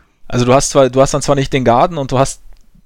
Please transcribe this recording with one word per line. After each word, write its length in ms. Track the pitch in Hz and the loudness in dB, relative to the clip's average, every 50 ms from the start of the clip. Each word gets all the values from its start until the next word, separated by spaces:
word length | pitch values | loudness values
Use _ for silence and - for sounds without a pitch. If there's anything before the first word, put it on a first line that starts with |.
| _ _ _ _ - | _ _ _ _ -12
Also 180 | - - 123 120 | -6 -2 -2 2
du 80 | 123 123 | 2 2
hast 160 | 139 - - | 2 2 2
zwar, 200 | - 147 135 127 | 2 2 2 2
du 120 | 123 131 | 2 0
hast 120 | 131 - - | 0 0 0
dann 80 | 139 | -4
zwar 140 | - - 143 | -2 -2 -2
nicht 160 | 139 139 - | -2 -2 -2
den 140 | - 139 127 | -2 -2 0
Garden 320 | 117 113 123 160 180 170 | 2 2 2 2 0 -2
und 140 | 156 135 - 135 | -6 -6 -4 0
du 40 | 127 | 0
hast 220 | 135 - - - - - - _ - _ _ - _ | 0 -2 -4 -14 -18 -20 -20 _ -20 _ _ -20 _